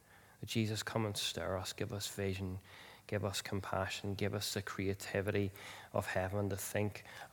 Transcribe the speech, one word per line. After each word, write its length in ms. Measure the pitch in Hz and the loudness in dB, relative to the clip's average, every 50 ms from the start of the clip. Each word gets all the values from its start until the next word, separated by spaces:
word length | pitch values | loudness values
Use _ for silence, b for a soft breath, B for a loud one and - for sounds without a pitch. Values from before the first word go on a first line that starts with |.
| B B B B B B B B | B B B B B B B B
That 100 | - - | -6 0
Jesus, 320 | - 117 110 104 110 104 | 2 4 4 4 2 0
come 240 | - - - 113 110 | 0 2 2 2 2
and 100 | 104 101 | 2 2
stir 420 | - - - - - 85 87 95 90 | 2 0 0 0 0 0 0 0 0
us, 160 | - - - | 0 -2 -2
give 200 | - 104 101 104 | -2 -2 -2 -2
us 140 | 101 - - | -2 -4 -2
vision, 500 | - - 98 98 95 92 98 92 92 95 - B B B B B B B B - | -2 0 2 2 2 0 0 -2 -2 -4 -8 B B B B B B B B -2
give 180 | 107 101 92 | 0 2 2
us 160 | 101 95 - | 2 0 0
compassion, 760 | - - 104 98 95 - - 95 95 92 - - - 104 98 | -2 0 -2 -2 0 2 2 2 2 2 0 -2 -2 -2 -2
give 180 | 98 104 98 104 | 0 0 0 0
us 200 | 107 - - - | 0 -2 0 -2
the 80 | 104 | -2
creativity 920 | - - - - 92 98 98 - - - - 101 92 104 101 101 101 95 - B B B B B B B B | -2 -4 -2 -2 0 0 0 0 -2 0 0 2 2 4 4 4 2 2 0 B B B B B B B B
of 120 | 107 95 | 0 2
heaven 440 | - - 95 92 92 95 104 101 98 | 2 2 2 2 2 2 2 2 2
to 60 | 98 | 0
think 480 | 95 - - - 104 104 104 101 - - B B B B B | 0 -2 0 2 2 2 2 0 -4 -10 B B B B B